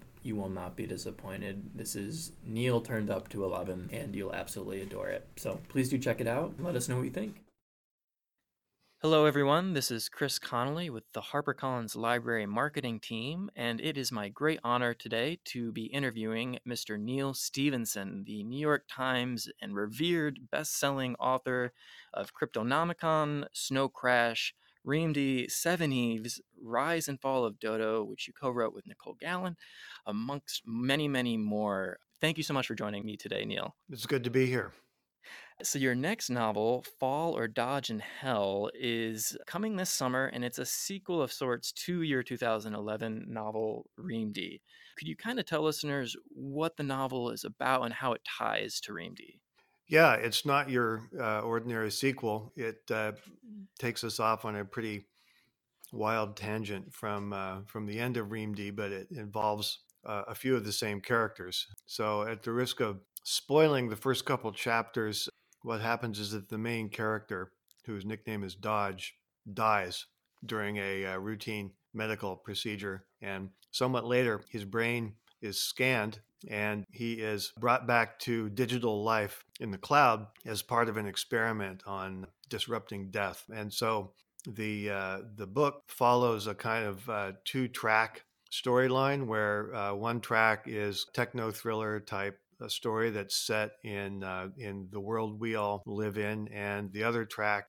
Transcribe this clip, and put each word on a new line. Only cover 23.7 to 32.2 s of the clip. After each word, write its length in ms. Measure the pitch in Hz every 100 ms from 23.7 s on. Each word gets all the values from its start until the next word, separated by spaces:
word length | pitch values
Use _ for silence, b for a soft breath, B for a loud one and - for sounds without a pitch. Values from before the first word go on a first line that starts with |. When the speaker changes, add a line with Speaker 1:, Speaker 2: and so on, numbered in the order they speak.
| 135 135
Speaker 1:
Crash, 640 | - 127 123 117 113 - - _ _ -
Reamdy, 640 | 147 165 147 139 131 120
Seven 440 | - 170 175 160
Eves, 480 | 131 120 113 113 - - -
Rise 460 | 113 120 143 170 147
and 140 | 135
Fall 240 | 135 131 117
of 160 | 104
Dodo, 420 | 110 110 110 110
which 240 | 107 - -
you 60 |
co-wrote 420 | - 139 120 113 -
with 100 | -
Nicole 320 | - - -
Gallen, 360 | 156 180 185 170 B B B B -
amongst 560 | 104 117 143 - - -
many, 400 | 113 123 143 147
many 300 | 135 123 113
more. 640 | 107 104 107 98 92 90 _ _